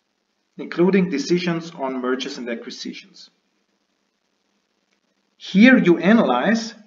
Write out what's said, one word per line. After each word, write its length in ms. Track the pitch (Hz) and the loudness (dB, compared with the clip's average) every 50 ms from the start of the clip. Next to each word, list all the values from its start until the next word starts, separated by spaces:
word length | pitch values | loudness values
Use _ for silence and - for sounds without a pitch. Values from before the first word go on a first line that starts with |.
| _ _ _ _ _ _ _ _ _ _ _ - | _ _ _ _ _ _ _ _ _ _ _ -16
including 520 | 139 - - - 175 190 190 196 180 - | -16 -8 -2 0 0 2 2 2 0 0
decisions 600 | 143 135 139 - 175 175 180 180 165 160 165 - | -2 -4 -4 -2 -2 -2 -2 -2 -6 -6 -8 -12
on 300 | - - 135 131 131 127 | -12 -10 -8 -8 -6 -6
mergers 360 | 123 127 131 131 131 139 - 139 | -4 -4 -4 -4 -6 -8 -12 -12
and 120 | 120 117 | -10 -10
acquisitions. 800 | 117 113 - 127 - - - 131 - - - _ _ - - - _ _ _ _ _ _ _ _ _ _ _ _ _ _ _ _ _ _ _ _ _ _ _ _ _ _ _ _ _ _ _ _ _ _ _ _ _ _ _ _ _ _ | -10 -10 -12 -14 -16 -14 -14 -14 -14 -16 -18 _ _ -20 -20 -20 _ _ _ _ _ _ _ _ _ _ _ _ _ _ _ _ _ _ _ _ _ _ _ _ _ _ _ _ _ _ _ _ _ _ _ _ _ _ _ _ _ _
Here 400 | - - - 185 226 262 254 214 | -12 -2 2 6 6 8 8 6
you 200 | 170 175 170 - | 6 4 2 2
analyze 760 | 165 185 226 233 170 131 123 123 135 180 226 226 - - - - - | 4 2 4 4 4 2 0 0 0 0 -2 -2 -4 -6 -14 -18 -20